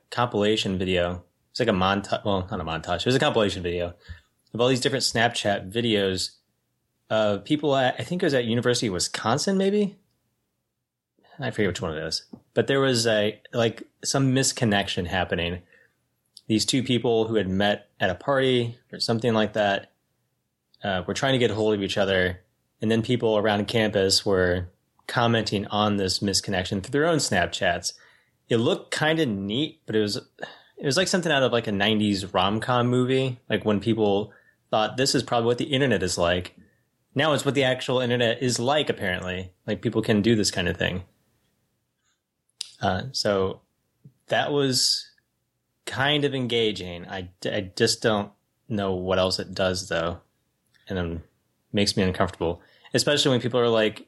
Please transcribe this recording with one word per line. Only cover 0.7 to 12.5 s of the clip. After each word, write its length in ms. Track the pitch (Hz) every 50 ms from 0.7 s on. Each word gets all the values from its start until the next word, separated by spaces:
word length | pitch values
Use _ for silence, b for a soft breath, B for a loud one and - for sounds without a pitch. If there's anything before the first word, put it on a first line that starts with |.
| 95
video. 460 | 92 95 92 92 87 87 87 90 90 - _ _ _ _ _
It's 80 | _ -
like 100 | 127 113
a 20 |
monta-, 520 | 104 92 95 95 98 101 101 - - - -
well, 240 | 110 98 92 90 90
not 100 | 107 92
a 20 | 80
montage. 360 | 80 80 80 80 87 87 87
It 80 | -
was 80 | 123 127
a 40 | 135
compilation 440 | 151 147 110 113 107 98 90 98 87
video 300 | 87 87 90 87 87 - B B B B B B B B _ _ _ -
of 80 | 110
all 60 | 120
these 120 | 127 135 120
different 240 | - 139 135 127 -
Snapchat 680 | - - 117 113 120 - - - 107 101 95 92 92
videos 600 | 95 117 117 117 107 101 98 95 92 92 - - - _ _ _ _ _ _ _ _ _ _ _ _ _ _ _
of 340 | 117 110 107 104 104 98 98
people 300 | - 151 147 160 147 135
at, 200 | 135 127 123 - -
I 40 | 123
think 180 | - 175 180
it 40 | 190
was 80 | 160 139
at 100 | 127 120
University 420 | 113 113 120 117 123 123 - 131
of 60 | 110 90
Wisconsin, 640 | 87 - - - - - 113 120 160 - 202 196
maybe? 400 | 190 190 196 202 208 202 196 - - _ _ _ _ _ _ _ _ _ _ _ _ _ _ _ _ _ _ _ _ _ _ _ _ _ _ - -
I 100 | 135 120
forget 180 | - - 107 92
which 120 | 87 -
one 160 | 92 82 78
it 60 | 78 80
is. 200 | 80 - - - _ - - _ _